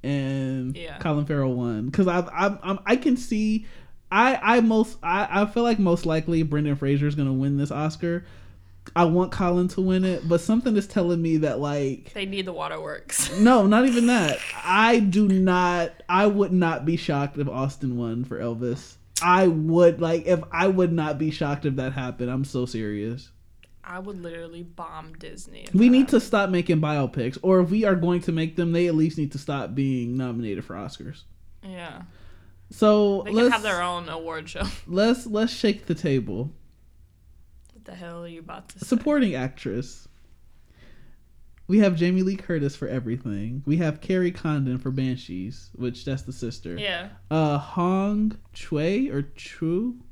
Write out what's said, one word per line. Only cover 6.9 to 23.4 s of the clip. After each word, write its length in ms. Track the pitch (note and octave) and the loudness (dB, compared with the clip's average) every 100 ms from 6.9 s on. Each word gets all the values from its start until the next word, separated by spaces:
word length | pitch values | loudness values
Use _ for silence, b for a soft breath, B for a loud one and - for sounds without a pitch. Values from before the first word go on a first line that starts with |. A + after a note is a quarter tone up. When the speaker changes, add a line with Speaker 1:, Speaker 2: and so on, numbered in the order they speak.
| C#3+ D3 | 2 0
Speaker 1:
is 60 | D3 | 0
gonna 160 | C3+ | 0
win 240 | C3 C#3 C#3 | 0 0 0
this 140 | C#3 | -2
Oscar. 540 | C#3+ D3+ D#3 F3 F3 F3+ b b b b b - E3 | -2 -4 -2 -4 -4 -6 b b b b b -6 2
I 80 | |
want 260 | E3+ F3 F3+ | 4 4 2
Colin 380 | - D#3 F3+ F3+ | 0 0 2 0
to 120 | F#3 | 0
win 240 | F#3 F#3 | 2 2
it, 240 | F#3 F3 E3 | 2 -2 0
but 120 | E3+ | 0
something 360 | - A3 B3 G#3+ | 2 0 2 0
is 120 | G3+ | 0
telling 340 | - F3 E3+ | -2 0 2
me 140 | E3 D#3+ | 2 2
that, 220 | D#3 A#2+ | 2 0
like, 520 | C#3+ C#3+ C#3 C3+ - | -2 -2 -2 -4 -10
Speaker 2:
They 120 | G#3+ G3 | -8 -6
need 200 | G3 F#3 | -6 -6
the 60 | |
waterworks. 800 | E3 D#3 D#3+ D#3 D3+ - - - | -6 -8 -8 -10 -12 -6 -4 -2
<laughs> 60 | E3 | 4
Speaker 1:
No, 260 | A3 B3 G3 | 6 8 6
not 180 | G#3+ C4 | 6 4
even 200 | A#3+ A#3 | 4 4
that. 300 | B3 D#3+ C3 - - | 4 2 -2 -6 -8
I 340 | E3 F#3+ A3+ A#3+ | 0 4 6 6
do 300 | G3+ F#3 G3+ | 4 4 4
not, 640 | F#3+ F#3 F3+ F3 F3 E3+ - - | 4 4 4 2 0 -2 -6 0
I 180 | F3+ G#3 | 4 4
would 260 | G3+ G3 | 4 2
not 320 | F3+ E3+ D3 | 4 2 0
be 120 | C#3+ E3 | -2 -2
shocked 420 | - C#3+ C#3+ C#3+ | 0 -2 -2 -4
if 100 | C#3+ | -4
Austin 480 | B2+ C3+ - C#3 A#2+ | -2 -6 -4 -6 -4
won 280 | A#2 A#2 | -4 -4
for 160 | B2+ - | -6 -6
Elvis. 560 | A#2+ A2+ B2 B2 - - - - | -6 -4 -4 -6 -10 -20 -8 -2
I 240 | E3+ F3+ F#3+ | 4 6 6
would, 540 | D#3+ D#3 E3 E3+ E3 | 4 2 6 6 6
like, 260 | E3 E3 D#3+ | 0 0 2
if, 140 | F3 - | 0 0
I 160 | E3 F#3+ | 0 2
would 260 | F#3 F3 | 2 2
not 240 | E3 D3+ C#3+ | 2 -2 -2
be 140 | D#3 | -4
shocked 340 | D3+ D3+ C#3+ | -2 -4 -2
if 120 | D3 C3+ | -2 -2
that 160 | B2+ | -4
happened. 360 | C3+ B2 - B2 | -6 -8 -6 -4
I'm 160 | C3 | -4
so 220 | C3+ C3 B2 | -4 -4 -4
serious. 640 | A#2 G#2+ G#2 G#2+ B2 - - | -4 -6 -4 -6 -8 -14 -20